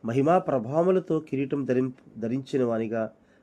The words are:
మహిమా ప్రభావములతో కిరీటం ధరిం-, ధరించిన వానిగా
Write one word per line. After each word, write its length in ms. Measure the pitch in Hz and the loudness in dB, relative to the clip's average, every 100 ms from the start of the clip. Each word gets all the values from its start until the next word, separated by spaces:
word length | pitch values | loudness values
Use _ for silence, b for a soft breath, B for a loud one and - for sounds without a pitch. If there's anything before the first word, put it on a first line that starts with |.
మహిమా 340 | 110 120 143 185 | 0 2 4 4
ప్రభావములతో 800 | 185 135 113 147 175 190 175 160 | 2 -2 0 0 2 2 0 -2
కిరీటం 440 | 156 135 139 143 | -2 -4 -2 -2
ధరిం-, 540 | 131 127 131 127 - - | 0 0 0 -6 -18 -8
ధరించిన 460 | 113 131 135 139 | -4 -4 -2 0
వానిగా 460 | 123 113 113 113 110 - b b | 0 0 -2 -4 -4 -8 b b